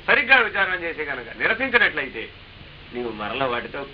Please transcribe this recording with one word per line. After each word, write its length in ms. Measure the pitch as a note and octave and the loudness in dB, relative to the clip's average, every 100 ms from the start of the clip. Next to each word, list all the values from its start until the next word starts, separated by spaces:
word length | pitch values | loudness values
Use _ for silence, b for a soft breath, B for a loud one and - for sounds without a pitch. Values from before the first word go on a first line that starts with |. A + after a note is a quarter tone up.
| - | 2
సరిగ్గా 300 | C4+ A#3+ C4+ | 4 6 6
విచారణ 380 | G#3 G3+ F#3+ | 6 2 2
చేసే 300 | F3+ E3+ D3+ | 2 -4 -4
కనుక 240 | D3 C3 A2+ | -6 -6 -8
నిరసించినట్లయితే 1000 | A2 D#3 A3+ C4 A#3 F#3+ D3+ C3 A2+ G#2 - - - - - - | -2 0 2 2 4 4 0 -4 -6 -10 -12 -20 -20 -20 -20 -12
నీవు 140 | A#2+ A#2+ | -6 -6
మరల 360 | G#2+ G#2 B2+ | -6 -4 -2
వాటితో 420 | C3 A#2+ A2 C#3+ C3+ | 0 -2 -6 -10 -10